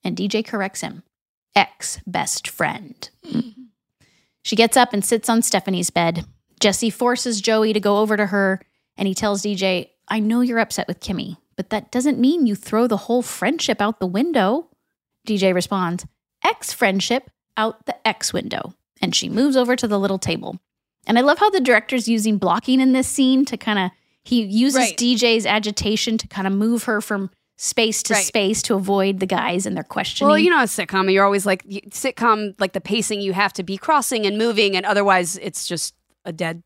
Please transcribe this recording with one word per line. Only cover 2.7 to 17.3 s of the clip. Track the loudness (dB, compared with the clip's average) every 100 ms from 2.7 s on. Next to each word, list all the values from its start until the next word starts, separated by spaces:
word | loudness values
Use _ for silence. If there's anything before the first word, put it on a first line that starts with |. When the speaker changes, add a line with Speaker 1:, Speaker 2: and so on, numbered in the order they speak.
| -4 -14 -18 -20 _ -8 -6 -6 -12 -20 _ _ _ _ _ _ _
Speaker 1:
She | -4
gets | 2 4 6
up | 4
and | 0
sits | 0 -2 2
on | 0
Stephanie's | 2 0 -2 -4 -2
bed. | 0 0 -2 -8 _ _ _ 0
Jesse | 2 -4
forces | 0 0 0 -2 -2
Joey | 0 2 2
to | 2
go | 2 2
over | 2 0
to | 0
her, | 0 0 -2 _ _ _ -6
and | -4
he |
tells | -2 -2 -2
D | -4
J, | -2 0 -2 -4 _ _
"I | -2
know | 0 2
you're | 0 0
upset | -2 -4 -6
with | -8
Kimmy, | -6 -6 -6 -12 _
but | -12 -6
that | -6 -4
doesn't | -2 0 2
mean | 2 4 2
you | 0
throw | -2 0 2
the | 0 0
whole | -2
friendship | -2 -4 -2 -2 -2 0
out | -2 -2
the | -4
window." | -2 0 2 2 0 -4 _ _ _ _ _
D | -4 0
J | 2
responds, | 2 -2 -2 -2 -4 -10 _ _ _
"Ex | -2 -2 -8
friendship | 0 0 2 0 -2 -4